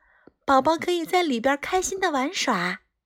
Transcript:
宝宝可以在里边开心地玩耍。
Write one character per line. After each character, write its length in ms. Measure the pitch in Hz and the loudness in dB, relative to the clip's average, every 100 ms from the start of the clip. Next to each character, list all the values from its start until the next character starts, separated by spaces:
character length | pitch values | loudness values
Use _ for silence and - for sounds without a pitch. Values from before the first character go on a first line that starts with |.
| _ _ _ _ - | _ _ _ _ 2
宝 160 | 269 | 4
宝 160 | 269 320 | 4 0
可 140 | 359 | 0
以 120 | 349 | -2
在 200 | 320 359 | 0 0
里 160 | 339 233 | 2 0
边 180 | 262 285 | 0 -2
开 220 | - 370 | -2 -2
心 180 | 370 381 | -2 -2
地 120 | 359 | -2
玩 200 | 285 277 | 0 -2
耍。 500 | 392 - 196 180 185 _ _ | -2 -2 -2 -2 -6 _ _